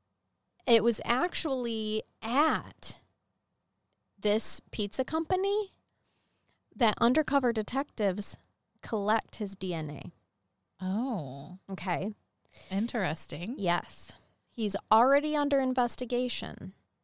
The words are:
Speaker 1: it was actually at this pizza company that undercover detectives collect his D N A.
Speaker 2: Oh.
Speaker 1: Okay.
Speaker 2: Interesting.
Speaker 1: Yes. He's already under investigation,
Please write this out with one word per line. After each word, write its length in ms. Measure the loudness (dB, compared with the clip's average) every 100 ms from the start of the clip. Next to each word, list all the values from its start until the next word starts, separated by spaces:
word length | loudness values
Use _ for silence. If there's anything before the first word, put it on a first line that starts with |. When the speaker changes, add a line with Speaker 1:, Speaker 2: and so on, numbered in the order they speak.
| _ _ _ _ _ _ 4
Speaker 1:
it 180 | 4
was 180 | 6 2 0
actually 1000 | 0 0 -2 -2 -2 -2 -4 -4 -4 -6 _
at 760 | -2 0 2 0 -6 -10 -10 -10 _ _ _ _ _ _ _ _ _ _ _ _
this 420 | 2 4 2 0 -4
pizza 320 | -6 -4 -2
company 680 | -2 -2 0 0 2 0 -2 _ _ _ _ _ _ _ _ _ _ 0
that 200 | 2 4
undercover 540 | 4 4 2 2 2
detectives 840 | 0 -2 -4 -4 -2 -2 0 -4 -8 _ _ _ _
collect 540 | -4 -2 2 0 -2 -8
his 200 | -8 -6
D 180 | -6
N 160 | -4 -6
A. 220 | -8 -12 -16 _ _ _ _ _ _
Speaker 2:
Oh. 760 | -2 -2 -2 -4 -6 -10 -12 -14 -10
Speaker 1:
Okay. 440 | -6 -2 -2 -2 -6 _ _ _ -20 -6
Speaker 2:
Interesting. 840 | -2 -2 0 -2 -2 -6 -8 -8 -4
Speaker 1:
Yes. 560 | 0 0 -2 -12 -12 -14 _ _ _
He's 260 | -4 -2 -2 4
already 440 | 6 8 6 4 0
under 240 | 2 2
investigation, 1120 | 2 2 0 0 -2 -2 -2 -4 -6 -10 -12 -14 _ _